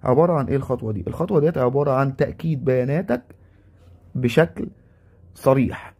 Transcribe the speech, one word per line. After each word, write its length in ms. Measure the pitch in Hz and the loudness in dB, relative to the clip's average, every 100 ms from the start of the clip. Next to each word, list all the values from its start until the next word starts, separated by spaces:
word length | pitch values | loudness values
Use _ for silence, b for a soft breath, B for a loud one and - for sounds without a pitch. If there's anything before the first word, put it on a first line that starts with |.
عبارة 280 | 135 131 170 | 2 2 4
عن 140 | 165 123 | 2 0
ايه 100 | 135 | -2
الخطوة 360 | 135 123 110 | -2 -4 -4
دي؟ 120 | 107 90 | -6 -6
الخطوة 340 | - - 190 | -6 0 2
ديت 180 | 147 165 | 2 2
عبارة 320 | 123 135 147 | 0 0 0
عن 260 | 131 139 135 | 0 0 0
تأكيد 480 | 139 - 165 147 | -4 -2 -4 -2
بياناتك 580 | 120 127 127 147 196 - - - b b b b b b - | 0 0 0 -2 -2 -6 -6 -20 b b b b b b -12
بشكل 540 | - 127 117 170 - - - b b b b b | -4 0 2 2 0 -10 -12 b b b b b
صريح 600 | - - 135 110 - - - | -2 2 4 2 -2 -16 -20